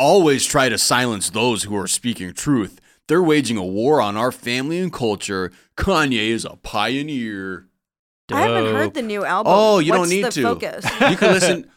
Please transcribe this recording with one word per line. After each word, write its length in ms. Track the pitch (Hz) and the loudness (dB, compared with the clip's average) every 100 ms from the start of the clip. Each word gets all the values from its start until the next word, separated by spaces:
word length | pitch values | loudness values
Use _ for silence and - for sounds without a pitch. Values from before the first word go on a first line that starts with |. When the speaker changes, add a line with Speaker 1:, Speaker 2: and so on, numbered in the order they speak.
Speaker 1:
always 440 | 139 196 160 135 - | 4 6 6 4 2
try 220 | 147 131 | 2 2
to 80 | 104 | 2
silence 520 | - 123 123 107 - | 0 0 0 -2 -4
those 320 | 107 120 110 | -2 0 0
who 140 | 104 104 | -4 -6
are 100 | 92 | -4
speaking 460 | - 120 113 92 | -4 -4 -6 -8
truth. 480 | 87 - 135 92 - _ _ - | -6 0 0 0 -8 _ _ -2
They're 160 | 160 | 2
waging 340 | 170 151 123 113 | 4 2 0 -2
a 80 | |
war 360 | 92 98 123 151 | -4 -2 2 2
on 160 | 104 101 | 2 0
our 160 | 123 | -4
family 460 | 120 120 123 135 170 | -4 -6 -4 -4 -4
and 120 | 185 | -4
culture. 600 | - 117 101 - 98 90 - _ - | -4 -2 -2 -4 -6 -6 -10 _ -6
Kanye 520 | - 175 147 120 107 | 0 2 2 0 0
is 140 | 113 | -2
a 120 | - - | -6 -14
pioneer. 1120 | - 107 107 131 147 143 113 101 95 92 - _ _ _ _ _ - | -8 -4 -2 -2 -6 -6 -8 -8 -10 -12 -16 _ _ _ _ _ -8
Speaker 2:
I 80 | - | -2
haven't 240 | 247 117 | 0 0
Speaker 3:
Dope. 100 | 110 | 0
Speaker 2:
heard 200 | 110 320 | 0 -2
the 80 | 302 | -4
new 220 | 226 208 | -6 -4
album. 280 | 180 180 214 | -2 -2 2
Speaker 1:
Oh, 240 | 190 220 208 | 4 6 4
you 140 | 156 | 4
Speaker 2:
What's 80 | 185 | 2
Speaker 1:
don't 60 | 170 | 2
need 160 | 185 | 0
Speaker 2:
the 60 | 214 | -2
Speaker 1:
to. 100 | 175 | 0
Speaker 2:
focus? 420 | 180 240 185 - - - 185 | -2 -2 -6 -8 -6 0 2
Speaker 1:
You 80 | 180 | 4
can 160 | 214 | 4
listen. 380 | 190 180 165 - | 4 2 0 -6